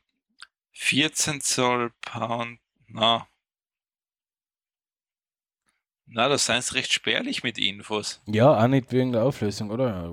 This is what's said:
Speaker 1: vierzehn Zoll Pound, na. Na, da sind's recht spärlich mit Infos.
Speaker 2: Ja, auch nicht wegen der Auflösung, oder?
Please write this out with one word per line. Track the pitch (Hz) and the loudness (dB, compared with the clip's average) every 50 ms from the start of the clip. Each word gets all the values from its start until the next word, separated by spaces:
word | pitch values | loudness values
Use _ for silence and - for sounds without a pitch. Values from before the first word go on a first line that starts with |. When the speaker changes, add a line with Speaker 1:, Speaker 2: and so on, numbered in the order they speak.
| _ _ _ _ _ _ _ - - - _ _ _ _ | _ _ _ _ _ _ _ -20 -20 -20 _ _ _ _
Speaker 1:
vierzehn | _ - - - 127 127 147 156 - - - 160 151 139 | _ -6 -2 0 2 2 2 2 0 -2 -2 -2 -2 -4
Zoll | - - - - 127 123 123 123 120 117 - _ | -4 -4 0 2 2 2 2 0 -2 -4 -6 _
Pound, | - - - 120 113 117 117 120 120 117 120 117 _ _ _ _ _ - | -16 -12 -10 -6 -6 -4 -4 -6 -6 -8 -12 -16 _ _ _ _ _ -14
na. | 113 113 110 113 117 113 - - _ _ _ _ _ _ _ _ _ _ _ _ _ _ _ _ _ _ _ _ _ _ _ _ _ _ _ _ _ _ _ _ _ _ _ _ _ _ _ _ _ _ _ _ _ _ _ _ _ _ _ _ _ _ _ | -4 0 2 2 2 2 -2 -8 _ _ _ _ _ _ _ _ _ _ _ _ _ _ _ _ _ _ _ _ _ _ _ _ _ _ _ _ _ _ _ _ _ _ _ _ _ _ _ _ _ _ _ _ _ _ _ _ _ _ _ _ _ _ _
Na, | - 117 113 117 139 | -8 -2 0 2 2
da | 143 127 | 2 2
sind's | - - 113 123 127 - - | 2 2 0 0 0 -2 -4
recht | 131 127 - | -4 -2 -2
spärlich | - - - - 113 - 247 269 269 - - | -2 -2 0 0 -2 0 -2 -4 -6 -6 -4
mit | 123 117 - | -6 -4 -2
Infos. | 101 98 98 101 101 - 110 107 101 - - - _ | -4 -4 -4 -6 -8 -6 -4 -4 -4 -6 -10 -12 _
Speaker 2:
Ja, | - 104 107 117 139 151 107 | -2 2 4 6 6 6 6
auch | 110 123 | 4 4
nicht | 135 135 120 - | 4 2 0 0
wegen | 120 127 127 127 123 | 0 0 0 2 2
der | 113 110 | 2 2
Auflösung, | 135 143 - 107 104 101 - 110 101 | 0 0 0 -4 -4 -4 -4 -6 -6
oder? | 107 120 135 123 95 90 85 85 | -4 -2 -2 -2 -2 -4 -8 -10